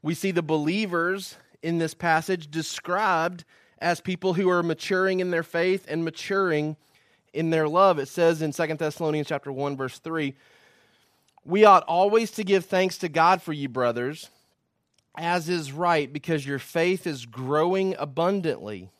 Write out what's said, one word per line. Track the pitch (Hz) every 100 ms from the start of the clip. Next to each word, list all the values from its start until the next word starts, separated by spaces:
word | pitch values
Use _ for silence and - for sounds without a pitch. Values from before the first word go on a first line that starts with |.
we | 151
see | 170 196
the | 175
believers | 156 156 151 196 214 175 170 196 185 - _ _
in | 165 170
this | 160
passage | - 175 160 165 185 151
described | 151 160 - - 180 214 - 165 180 - _ _ _
as | 170 170
people | - 180 190
who | 175 185
are | 180
maturing | 170 151 - 185 190 185
in | 180
their | 170
faith | 165 170 180 190 -
and | 160
maturing | 165 160 - 196 185 151 151 151 _ _ _ _ _
in | - 165
their | 160 151
love. | 175 196 160
It | 127
says | - 165 160
in | 156
Second | 143 160 156
Thessalonians | 156 - 160 151 143
chapter | 147 143
one, | 135 143 139
verse | 131 -
three, | 165 160 143 135 _ _ _ _ _ _ _ _ _ _ -
"We | 190
ought | 214 185
always | - 170 202 226 226
to | -
give | 196 190 -
thanks | 185 190 -
to | 180
God | 151 165 185
for | -
you, | 151 139
brothers, | 120 123 120 123 156 - _ _ _ _ _ _ _ _ -
as | 165 180 160
is | 180 143
right, | 139 175 165 139
because | 147 - 160
your | 135 139
faith | - 170 175 185 175
is | 135
growing | 120 127 131 151 170 190 190 -
abundantly | 147 135 175 202 170 117 104 101 92